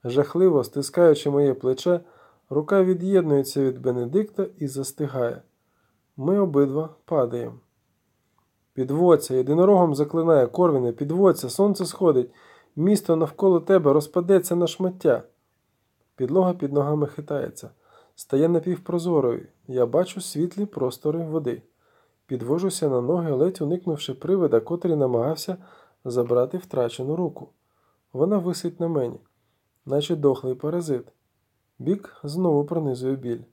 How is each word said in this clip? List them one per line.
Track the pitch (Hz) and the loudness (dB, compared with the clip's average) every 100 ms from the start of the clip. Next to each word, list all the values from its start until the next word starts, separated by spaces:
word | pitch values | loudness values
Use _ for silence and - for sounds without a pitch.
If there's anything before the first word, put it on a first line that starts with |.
Жахливо | 123 131 143 175 185 147 | 0 0 0 2 4 4
стискаючи | 120 143 139 - 170 151 147 | 0 -6 -4 4 6 6 2
моє | 143 143 | 2 2
плече, | 135 131 131 180 175 175 _ _ _ _ | 0 -2 -2 0 -2 -4 _ _ _ _
рука | 143 156 196 | -4 0 2
від'єднується | 185 175 185 196 160 143 135 143 | 2 0 2 2 4 0 0 0
від | 135 127 | -2 0
Бенедикта | 127 123 123 175 208 - 185 - | -2 -2 0 -2 -2 -6 -6 -6
і | 143 | -8
застигає. | 135 135 - 147 131 120 - _ _ _ _ _ _ _ - | -6 -10 -6 -6 -2 -4 -6 _ _ _ _ _ _ _ -6
Ми | 139 202 | 0 2
обидва | 190 143 143 139 160 - | 2 2 2 0 -6 -12
падаємо. | _ 156 120 120 120 120 _ _ _ _ _ _ _ _ _ _ _ | _ 0 0 -2 -10 -14 _ _ _ _ _ _ _ _ _ _ _
«Підводься!» | - 131 147 175 151 - | -6 -4 2 6 4 4
єдинорогом | 131 127 156 190 196 170 | -2 2 4 6 6 4
заклинає: | 139 147 165 165 151 123 | 2 0 0 4 4 4
«Корвіне, | - 180 139 120 | 2 2 2 0
підводься! | 117 147 170 196 165 131 | -4 -4 4 4 4 -4
Сонце | - 208 196 180 | 0 0 0 -6
сходить! | - 180 131 127 _ _ _ _ - | 2 2 4 0 _ _ _ _ -2
Місто | 180 208 - 160 | 2 2 2 0
навколо | 156 - 196 175 | 0 0 2 2
тебе | 151 190 147 | 4 4 4
розпадеться | 147 151 180 175 190 - 175 | 2 2 -4 2 2 2 0
на | 170 | 0
шмаття!» | - 185 185 156 120 - _ _ _ _ _ _ _ _ - | -2 -6 -2 0 0 -4 _ _ _ _ _ _ _ _ -8
Підлога | 127 180 185 | -2 0 0
під | 180 143 | -2 -2
ногами | 143 143 151 143 | -2 0 -2 -4
хитається, | - 147 143 - - - _ _ _ _ | -8 -8 -6 -6 -12 -20 _ _ _ _
стає | - - 135 165 | -20 -4 0 2
напівпрозорою. | 170 175 180 - 175 175 160 127 117 - _ - | 0 -2 -6 -4 -4 0 0 0 -2 -10 _ -8
Я | 127 117 | -2 0
бачу | 147 180 196 | 0 -2 -6
світлі | - 147 175 196 208 | -10 -6 -4 -4 -8
простори | 156 127 - 151 165 | -4 -6 -4 -6 -4
води. | 160 156 139 117 _ _ _ _ _ _ _ | -4 -4 -4 -8 _ _ _ _ _ _ _
Підвожуся | 123 117 160 190 185 151 | -8 -2 -2 -2 -2 -2
на | 127 | 0
ноги, | 123 175 165 | 0 -2 0
ледь | 131 170 185 | 0 0 0
уникнувши | 147 180 180 147 - | -4 -4 -4 -6 -8
привида, | 131 - 190 160 113 | -8 -2 0 2 2
котрий | 110 175 180 156 | 0 -4 -2 0
намагався | 131 120 127 156 - 185 - - _ _ | 0 0 -2 -4 -8 -10 -14 -20 _ _
забрати | 127 120 120 123 127 180 | -6 -4 0 0 0 -4
втрачену | - 131 120 - 127 165 | -6 -4 -4 -4 -6 -4
руку. | 175 - - _ _ _ _ _ _ | -6 -8 -20 _ _ _ _ _ _
Вона | 131 170 208 | -2 0 0
висить | 175 170 175 175 | -2 -6 -8 -6
на | 170 | -4
мені, | 156 120 - _ _ _ _ _ _ - | -2 -4 -8 _ _ _ _ _ _ -4
наче | 139 147 165 | -4 -2 0
дохлий | 143 131 131 | 0 0 -4
паразит. | 127 147 175 160 127 - _ _ _ _ _ _ _ | -6 -6 -6 -4 -6 -6 _ _ _ _ _ _ _
Бік | 131 196 - - | -4 -4 -6 -14
знову | 143 160 180 143 | -10 -2 0 0
пронизує | 147 165 147 127 131 135 | 0 -4 -4 -4 -4 -4
біль. | 120 117 120 | -6 -8 -10